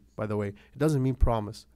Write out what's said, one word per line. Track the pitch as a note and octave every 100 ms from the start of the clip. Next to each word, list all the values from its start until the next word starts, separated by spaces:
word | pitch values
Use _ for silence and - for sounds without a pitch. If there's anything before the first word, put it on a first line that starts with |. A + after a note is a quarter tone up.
| -
by | - G#2+
the | G#2
way. | G2+
It | G2+ - B2
doesn't | D#3 D3
mean | C3
promise. | B2 - A#2 G#2 G#2+ -